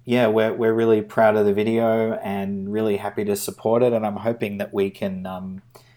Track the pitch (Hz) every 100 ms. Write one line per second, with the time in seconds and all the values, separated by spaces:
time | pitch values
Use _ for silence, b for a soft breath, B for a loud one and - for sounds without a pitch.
0 | - 120 113 110 110 117 113 113 113 107
1 | 104 - 110 107 104 101 107 113 113 113
2 | 113 113 104 98 98 101 95 107 110 101
3 | 101 - 104 101 - - 113 117 123 117
4 | 107 101 113 117 107 101 98 104 98 -
5 | 101 95 92 92 95 95 - b b